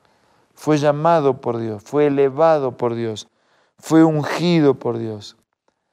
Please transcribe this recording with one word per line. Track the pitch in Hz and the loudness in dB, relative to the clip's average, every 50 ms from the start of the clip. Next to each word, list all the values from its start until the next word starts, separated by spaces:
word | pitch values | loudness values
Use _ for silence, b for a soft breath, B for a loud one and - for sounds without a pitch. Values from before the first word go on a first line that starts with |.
| _ _ _ _ _ _ _ _ _ _ _ | _ _ _ _ _ _ _ _ _ _ _
Fue | - - 151 151 147 | -6 -2 0 0 2
llamado | 143 147 143 147 156 170 170 165 143 135 127 131 | 2 0 0 0 2 2 2 2 2 0 0 -2
por | - 120 117 117 | -4 -6 -6 -4
Dios, | 113 110 107 101 | -6 -8 -8 -10
fue | - - - 147 147 | -10 -4 -2 0 0
elevado | 147 139 139 139 135 131 143 165 165 160 147 135 127 123 - | 2 2 2 0 0 0 2 2 2 2 2 0 -4 -4 -4
por | 127 117 117 | -4 -4 -2
Dios, | 117 117 110 107 104 - _ _ _ _ _ _ _ _ _ _ _ | -4 -6 -6 -8 -10 -12 _ _ _ _ _ _ _ _ _ _ _
fue | - - 156 160 160 | -4 2 4 4 4
ungido | 160 156 151 139 - - - 165 175 175 165 147 139 131 135 | 4 2 0 -4 -4 -4 -2 0 2 2 4 4 2 2 0
por | - 123 117 | -2 -6 -6
Dios. | 117 113 113 107 104 107 - - _ _ _ _ _ _ _ _ _ _ _ | -6 -8 -10 -10 -12 -16 -20 -20 _ _ _ _ _ _ _ _ _ _ _